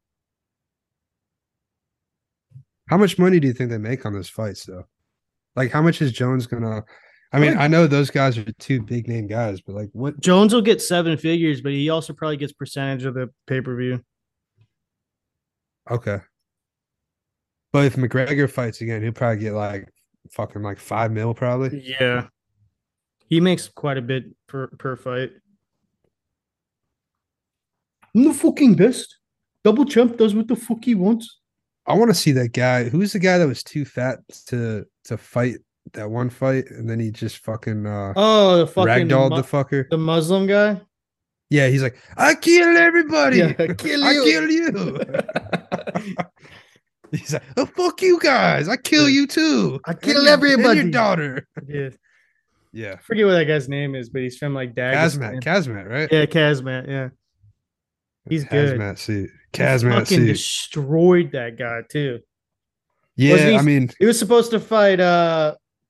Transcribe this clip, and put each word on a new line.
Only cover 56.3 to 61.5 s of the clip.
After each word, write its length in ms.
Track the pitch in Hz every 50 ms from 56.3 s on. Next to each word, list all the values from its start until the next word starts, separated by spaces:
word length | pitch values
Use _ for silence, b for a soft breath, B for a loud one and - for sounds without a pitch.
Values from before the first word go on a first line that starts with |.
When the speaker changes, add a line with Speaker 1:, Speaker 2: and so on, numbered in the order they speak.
| - 160 151 147 151 131 131 135 127 127 131 139
Speaker 2:
yeah. 220 | 139 135 131 123 - _ _ _ _ _ _ _ _ _ _ _ _ _ _ _ _ _ _ _ _ _ _ -
He's 140 | 160 156 139
good. 360 | - 139 143 147 139 131 117
Speaker 1:
Kazmat 180 | 104 101 92 -
suit. 320 | - - 107 98 95 - - _ _ _
Speaker 2:
He 60 | - -
Speaker 1:
Kazmat 320 | 127 131 131 127 113 123 120 -
Speaker 2:
fucking 180 | 214 - 196 143
Speaker 1:
suit. 80 | 120
Speaker 2:
destroyed 1040 | 110 107 - - - - - - - - 156 139 135 151 165 170 180 180 175 170 143
that 240 | 143 135 120 117